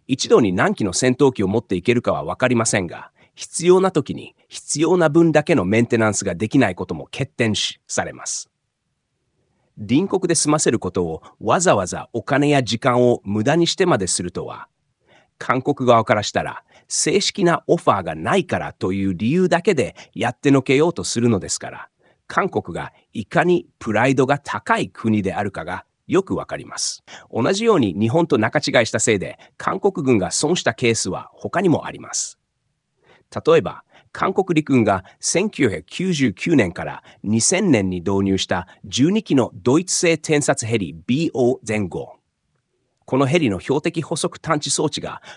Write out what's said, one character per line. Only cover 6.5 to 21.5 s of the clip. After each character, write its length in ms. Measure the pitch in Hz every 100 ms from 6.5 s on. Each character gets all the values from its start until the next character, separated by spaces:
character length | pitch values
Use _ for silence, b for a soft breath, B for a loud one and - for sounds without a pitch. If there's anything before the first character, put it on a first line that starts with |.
| 143
な 120 | 110
い 40 |
こ 120 | 90 90
と 80 |
も 100 | 80
懸 260 | - - 135 -
念 160 | 117
し、 260 | 101 - - -
さ 180 | -
れ 80 | 95
ま 140 | 78 -
す。 220 | - - _ _ _ _ _ _ _ _ _ _ _ _ -
隣 300 | 104 127 190
国 200 | 190 180
で 60 |
済 140 | 165 147
ま 80 | 151
せ 120 | -
る 80 | 113
こ 120 | 92
と 140 | 95
を 180 | 85 80 B B
わ 200 | 101 147
ざ 160 | 175 127
わ 100 | 90
ざ 220 | 85 -
お 100 | 120
金 260 | - 139 147
や 140 | 143
時 160 | 117 113
間 240 | 131 123
を 180 | 123 120
無 200 | - 104
駄 120 | 110 160
に 100 | 170
し 100 | -
て 100 | 185
ま 100 | 135
で 80 | 92
す 160 | -
る 100 | 87
と 120 | - -
は、 220 | - - _ _ _ b b b -
韓 240 | - 131
国 260 | 127 139 123
側 160 | 117
か 120 | 110 110
ら 60 |
し 100 | 104
た 100 | 98
ら、 220 | 78 - _ b b
正 320 | - - 202
式 240 | - -
な 180 | 175 160 -
オ 100 | 175
フ 140 | -
ァ 80 | 104
ー 40 |
が 120 | 175
な 220 | 80 87 190
い 80 |
か 140 | 175 95
ら 140 | 82
と 200 | - 98
い 120 | 98
う 100 | 98
理 160 | 87 110
由 180 | 170 185
だ 140 | 170
け 120 | 170
で 200 | 160 110 - B
や 160 | - 113
っ 80 | -
て 120 | 143
の 120 | 139
け 120 | 131
よ 140 | 135 165
う 60 |
と 100 | 165
す 160 | 90 -
る 80 | 120
の 100 | 104
で 100 |
す 120 | 73